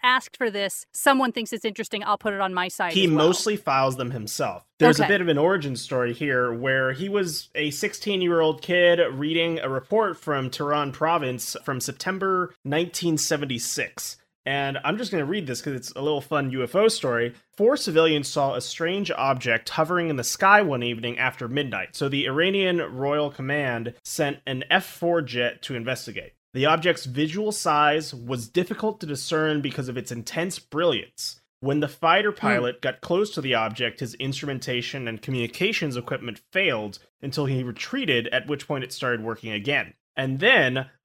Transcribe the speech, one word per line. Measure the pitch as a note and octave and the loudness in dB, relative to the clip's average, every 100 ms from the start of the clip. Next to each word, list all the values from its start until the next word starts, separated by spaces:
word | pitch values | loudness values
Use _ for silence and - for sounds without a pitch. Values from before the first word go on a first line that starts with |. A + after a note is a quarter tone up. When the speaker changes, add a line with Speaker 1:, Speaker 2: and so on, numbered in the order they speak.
Speaker 1:
asked | B3 B3+ - - | 2 2 0 -4
for | A#3+ | -2
this, | G3+ G3 - - | 0 -4 -4 -10
someone | - C#4+ C4+ B3+ | 0 4 4 2
thinks | A#3+ A3 | -2 -6
it's | A3+ A3 | -6 -6
interesting, | G#3 A3 G#3 G#3 | -6 -6 -4 -2
I'll | G3+ | -2
put | G#3+ | -2
it | G3 | -2
on | F#3+ | -2
my | F3+ F#3 | -2 -4
site | - F3 | -2 0
Speaker 2:
He | F3 F3+ | 2 4
Speaker 1:
as | |
well"? | D3+ D#3+ | 6 4
Speaker 2:
mostly | F3 G#3+ G#3 | 4 0 -2
files | - C3+ C3+ B2+ | 0 2 2 0
them | B2 | -4
himself. | B2+ G#2+ - B2+ F2+ - - | -6 -8 -4 -4 -6 -14 6
There's | - D3 | 6 8
a | |
Speaker 1:
Okay. | G3+ G3 | 4 4
Speaker 2:
bit | |
of | F3 | 4
an | C#3+ | 4
origin | E3 F#3+ C#3+ B2 | 4 2 0 -6
story | - C3 A#2+ | -4 -2 -2
here | A#2+ D3 B2+ B2 | -2 0 2 0
where | A#2 C3 C3 C3 | 0 0 2 0
he | C3 G3 | -2 -2
was | G3+ F3+ D3 - D3+ | 0 0 -4 -8 -4
a | D3+ | -4
sixteen-year-old | D3 G#3 - G#3 G3 F3 E3+ D#3 D3+ | -2 -6 -4 -2 0 2 4 2 0
kid | - F3 F3 F3 C#3+ | 0 4 6 6 4
reading | C3+ D3+ E3 E3+ E3 | 0 0 0 0 0
a | C3+ | -2
report | C3+ - G#3+ G#3 E3 | -4 0 2 2 -2
from | - C#3 C3 | -2 -2 -2
Tehran | - C#3+ D3 C#3 | -4 -2 0 -2
province | - D#3 E3+ C3 B2+ - - - | 0 0 2 0 -4 -6 -8 -6
from | C3+ | -4
September | - - F#3 F#3+ F#3+ F#3 F3 - | -6 -6 -6 -2 0 0 -2 -6
nineteen | C#3 D3 F3 - E3+ D#3 | -2 0 0 -2 0 0
seventy-six. | - D3+ C#3 A#2 - - A2+ - - - _ _ C3+ | 0 -2 -2 -4 -4 -4 -6 -8 -12 -14 _ _ -4
And | C#3 C#3 C3+ | -2 -2 -2
I'm | F#3+ G#3+ | -2 -2
just | A#3+ | -2
gonna | F3+ C#3 | -2 -2
read | G#3 C#3+ | -2 -4
this | A#2+ | -6
'cause | D3 | -6
it's | C3 - | -8 -8
a | C3 | -4
little | D3 D3 | -2 -2
fun | - D3+ C3+ | 0 0 0
U | C3 | -2
F | A#2+ F#3 | 0 4
O | A3 | 4
story. | A3 C3+ A#2 A#2+ - _ - | 2 0 0 0 -4 _ 2
Four | G#3+ C#4+ | 4 4
civilians | G#3 D#3+ D#3+ D3+ C#3 | 2 4 4 4 0
saw | D3+ C#3 A#2 | 0 0 0
a | |
strange | - - E3 G3 F#3 | -4 -4 -2 -2 -2
object | - C3+ B2+ B2+ A2+ - | 0 0 0 2 0 0
hovering | - D#3+ F3 E3 | -2 0 0 0
in | C3+ | -2
the | |
sky | A#2 - F#3+ G#3 | -2 2 8 8
one | F#3 C3 | 6 0
evening | A#2+ A2+ A#2+ A#2+ | -2 -4 -4 -2
after | B2+ - A#2+ | -2 -2 -4
midnight. | C#3 C#3 G#2 F#2 - | -2 -2 -4 -8 -4
So | C#3 | -2
the | C#3 C3+ | 0 0
Iranian | C#3 F3+ G3 F#3 E3+ A#2 B2+ | 2 2 2 2 0 -2 -2
Royal | C#3 D3 C#3+ | 0 0 0
Command | C#3 C3+ D3 C3+ A#2 A#2 - - | -2 -2 -2 0 -2 -6 -10 -8
sent | - C#3+ C#3+ - | -2 -2 -2 -6
an | C3 - | -6 0
F | F#3 - | 0 0
four | - E3+ E3+ | -4 0 0
jet | C3 A#2+ A#2+ - | 0 0 -2 -2
to | - B2+ | -8 -6
investigate. | A#2 B2 - G2 - _ _ | -4 -6 -8 -12 -14 _ _
The | B2+ D3 | 0 2
object's | D#3+ F3 - C3 | 4 2 0 -2
visual | B2+ D#3 F3+ G#3+ | -2 -2 0 -2
size | G#3 E3+ D3 D3 D#3 D3+ | -2 2 4 4 2 -2
was | B2 A#2+ B2+ A2+ | -10 -6 -6 -2
difficult | F3 F3+ G#3 G#3+ G#3+ | -2 -2 -2 -4 -4
to | D#3 | -6
discern | C3+ - D#3 D#3 D3+ | -8 -2 0 0 0
because | C#3 C#3 B2+ | -2 -4 -6
of | B2 | -6
its | - | -8
intense | B2 A2+ - F#3 - | -10 -6 -4 -4 -6
brilliance. | - D3 F3 A#2 - - - - _ _ | -6 0 2 2 -2 -10 -12 -12 _ _
When | C3 D3 | -2 0
the | D3 | 0
fighter | - E3 F#3 G#3 | 0 4 4 2
Speaker 1:
Hmm. | G#3 | 0
Speaker 2:
pilot | C#3+ B2 B2 B2+ | 0 2 0 -2
got | C3+ B2+ | -4 -4
close | - F3 G#3 | -2 0 0
to | - | -2
the | C3+ | 0
object, | A#2 A2 A2 A#2 - | 0 0 -2 -4 -4
his | B2 - | -8 -6
instrumentation | C3+ C#3 D3 C3 C3+ B2 A#2+ C#3 A#2 | -6 -4 -6 -6 -4 -4 -4 -6 -8
and | A2+ | -8
communications | - B2+ A#2 - F#3+ A3 D3+ B2 | -4 -2 -2 0 0 0 -2 -4
equipment | - C3 A#2 G#2 _ | -6 -6 -6 -12 _
failed | F#3 F#3+ A#2 G#2 - _ _ | 0 0 0 -4 -10 _ _
until | C#3 C#3+ C3+ | -6 -2 0
he | C3 | 0
retreated, | B2 A2+ - C4+ A3 B2 A#2 | -4 -8 -6 -4 0 2 2
at | B2+ - | -2 -2
which | C#3+ - | -6 -4
point | C#3+ B2 | -6 -6
it | |
started | - B2+ A#2 | -4 -2 -2
working | A2 A2 A2+ | -4 -8 -6
again. | G#2 A2 C#3+ F2+ - _ - | -4 0 -2 -2 -10 _ -4
And | C3+ C3+ | -4 2
then | G#3 B3 C3 C3 C3 _ | 4 6 6 2 -6 _